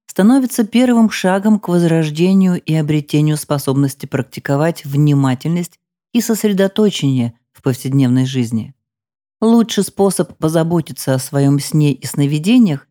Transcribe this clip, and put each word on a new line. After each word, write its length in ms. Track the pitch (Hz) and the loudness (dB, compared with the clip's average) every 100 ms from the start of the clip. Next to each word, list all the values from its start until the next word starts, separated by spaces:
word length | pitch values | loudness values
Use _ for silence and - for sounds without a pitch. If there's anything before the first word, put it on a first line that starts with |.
| - | -10
становится 580 | - 202 269 254 - | 0 4 4 2 -2
первым 460 | 214 233 254 233 220 | 0 2 2 4 2
шагом 480 | - 185 196 214 208 | 0 -2 0 2 0
к 100 | - | 0
возрождению 920 | 175 170 165 156 151 180 190 190 180 | 0 2 2 0 0 2 2 2 0
и 120 | - | -2
обретению 600 | 160 151 151 143 151 151 151 | -2 0 -2 -2 0 0 -2
способности 720 | - 147 139 135 139 - 143 | -4 -4 -2 0 -2 -4 -8
практиковать 800 | 135 - - - 139 165 165 | -6 -6 -10 -4 0 0 -4
внимательность 960 | 143 143 147 139 135 127 156 175 170 _ _ _ _ | -6 0 2 2 0 -2 -4 -6 -6 _ _ _ _
и 80 | - | -4
сосредоточение 1120 | - 220 214 190 196 - 214 - 139 131 117 - _ | -2 -2 0 0 0 2 0 0 -2 0 -2 -6 _
в 120 | _ | _
повседневной 640 | 139 120 135 139 127 127 131 | -6 -4 -2 0 2 2 0
жизни. 460 | 131 117 113 - - _ _ _ _ _ _ | -2 -4 -4 -8 -16 _ _ _ _ _ _
Лучший 420 | 226 233 220 - | 2 2 2 -2
способ 540 | 190 - 196 185 170 - | -4 0 0 0 -4 -4
позаботиться 800 | 160 165 165 170 151 131 - | -2 0 0 -2 -4 -8 -4
о 40 | 131 | -4
своем 400 | - 143 139 143 | -2 0 2 0
сне 340 | - 156 147 | 0 0 0
и 140 | 135 - | -2 -6
сновидениях — 800 | - 143 151 175 254 208 139 - | -2 -2 -2 2 4 4 0 -8